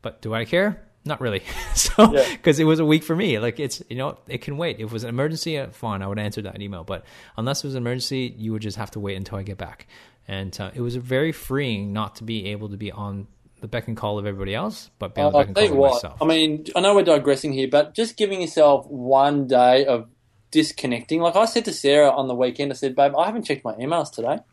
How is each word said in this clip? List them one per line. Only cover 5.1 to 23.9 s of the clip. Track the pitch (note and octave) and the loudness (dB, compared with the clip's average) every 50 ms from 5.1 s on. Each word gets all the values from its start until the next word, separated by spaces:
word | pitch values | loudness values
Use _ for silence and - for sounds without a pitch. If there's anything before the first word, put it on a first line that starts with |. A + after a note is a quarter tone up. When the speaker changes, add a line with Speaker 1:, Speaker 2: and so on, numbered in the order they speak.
| A#2 B2 C#3 D#3 D#3+ D#3 - E3 D#3 | -4 -2 -2 -2 -4 -6 -6 -6 -6
Speaker 1:
uh, | C#3+ C3 - | -6 -8 -10
fine, | - - - A2+ G2+ F#2+ | -12 -10 -8 -6 -6 -6
I | F#2+ | -6
would | G2 G2+ G#2+ | -6 -6 -6
answer | G#2 G#2 G2+ A2 | -6 -6 -6 -8
that | G#2 F#2+ F#2 G2+ | -10 -10 -12 -12
email. | G2+ G2+ G2 F2 E2 | -12 -10 -10 -12 -10
But | - F#2+ F2 - - - - - - _ | -10 -10 -10 -10 -18 -20 -20 -20 -16 _
unless | - A2+ B2+ C#3 - - | -6 -4 -4 -4 -4 -6
it | |
was | C#3+ C3 | -6 -6
an | C3 A#2+ | -6 -4
emergency, | A#2+ B2 C3 - - C#3 C3 B2+ A#2+ B2 | -4 -4 -4 -6 -6 -4 -6 -6 -6 -8
you | A#2 A2 A2 A2 | -8 -8 -6 -6
would | A2 | -6
just | A2 G#2+ F#2+ | -6 -8 -8
have | - G#2+ G2 | -8 -12 -10
to | - G#2+ | -10 -8
wait | G2+ G2 G2 | -8 -6 -6
until | F#2+ G2 - - | -8 -8 -10 -10
I | G2+ G2 | -10 -10
get | G2+ G2 | -10 -10
back. | - G2 - - _ - _ - - - _ _ _ _ | -12 -12 -14 -14 _ -20 _ -20 -20 -20 _ _ _ _
And, | - G2 F#2+ G2 F#2+ F2 - | -10 -10 -8 -8 -10 -10 -10
uh, | G2+ F#2+ - | -12 -10 -8
it | C3+ | -8
was | A#2+ A#2+ A#2+ | -6 -6 -6
very | B2+ B2 B2 C3 C3 D3+ E3 | -8 -6 -2 -2 0 0 -2
freeing | D#3 - - - C3 C#3 C#3+ B2+ A2+ G2+ G2+ G2+ G2+ | -4 -8 -8 -6 -4 -4 -2 -2 -4 -4 -6 -6 -6
not | G#2+ G#2+ G2 _ | -6 -6 -8 _
to | - A2 | -14 -10
be | A2 A2+ A2 F#2 | -8 -8 -6 -6
able | G2+ G#2 G2+ G#2+ G#2 | -8 -8 -8 -10 -10
to | G2+ | -10
be | G2 G#2+ G2+ | -10 -10 -10
on | - - G2+ G2+ G2 G2+ G2 _ _ _ _ _ _ _ | -8 -8 -10 -8 -8 -10 -12 _ _ _ _ _ _ _
the | - | -14
beck | A2+ - A#2+ - | -8 -8 -8 -6
and | - A2+ | -6 -8
call | G#2+ - G#2+ G#2 | -6 -4 -4 -4
of | G#2 G2+ | -4 -4
everybody | G#2 G2+ G2 G2 F#2+ G2+ | -6 -6 -6 -6 -4 -4
else, | A#2 F3+ A3 G3 - - _ _ _ | -4 -4 -6 -8 -10 -16 _ _ _
but | G#2 F#2+ - | -12 -8 -4
be | - | 0
on | D3 D3 | 0 4
the | D3 | 4
Speaker 2:
Uh, | C#3+ | 4
Speaker 1:
beck | C#3 G#2 | 4 4
and | F#3+ | 4
Speaker 2:
I'll | G3 G#3+ | 2 2
tell | G3 | 4
Speaker 1:
call | D3 | 6
Speaker 2:
you | C3+ C#3 | 6 6
Speaker 1:
of | C#3 | 6
Speaker 2:
what, | B2 A#2+ - | 6 2 -2
Speaker 1:
myself. | - - - | -6 -4 -2
Speaker 2:
I | D#3 | 2
mean, | D#3+ D#3+ D#3+ D#3+ D#3 D3+ D#3 D#3 - - | 2 4 4 4 2 0 -4 -8 -4 -2
I | F3 | 2
know | F#3 G3 G#3 | 4 6 6
we're | G3+ F#3 | 6 6
digressing | E3+ D#3+ C#3+ C3 C#3+ C#3 C3+ - D3+ C3+ | 6 4 4 6 2 2 2 0 -4 -2
here, | C3+ C3+ C3 | -2 -2 2
but | C3+ D3 D3+ D3+ - | 4 2 2 2 -2
just | - A3+ A3+ - | -4 -4 -4 0
giving | - G#3+ G3 G3 F#3+ | -2 -2 -2 0 -4
yourself | F3+ D#3 - E3 D3+ D3 C#3 C3+ C3+ | -6 -4 4 6 6 6 6 4 2
one | - C#3+ C3 B2 B2+ C3+ C3+ C#3 C#3+ D3 C#3+ C#3 | -6 -12 -8 0 4 6 6 6 4 4 0 0
day | B2+ C3 B2 B2 B2 B2+ C3+ C#3 | 4 4 6 8 8 8 6 6
of | C3+ B2+ A#2 A2 - _ _ _ _ _ _ _ _ | 4 0 -2 -2 -10 _ _ _ _ _ _ _ _
disconnecting. | - D#3 D#3 - - - - C3 B2 - - - D#3 E3 | 2 2 2 2 -4 -6 -4 -4 -4 -4 -4 -4 -2 0
Like | E3+ E3+ E3 | 0 2 4
I | G3 A3+ | 4 2
said | A3 - A#3+ A#3 | 4 2 -2 -2
to | - E3 | -2 -8
Sarah | - - C#3 C#3+ D3 D3 C#3 | 0 2 4 6 8 6 6
on | C3 C#3 C3+ | 6 2 0
the | C3 B2 | -2 0
weekend, | A#2+ B2+ B2+ B2 - C#3+ C#3 | 0 0 0 0 -4 -6 -6
I | C3 | -4
said, | - - C3+ B2+ | -4 -4 -4 2
"Babe, | C#3 C#3 C#3+ C#3 | 4 2 4 4
I | D3 E3+ | 2 0
haven't | G3+ G#3+ A#3 - | 0 0 -6 -4
checked | - D3 - _ | -4 -6 -4 _
my | A#2+ G#2 | -10 -8
emails | A2 B2+ C#3+ | -6 -4 -2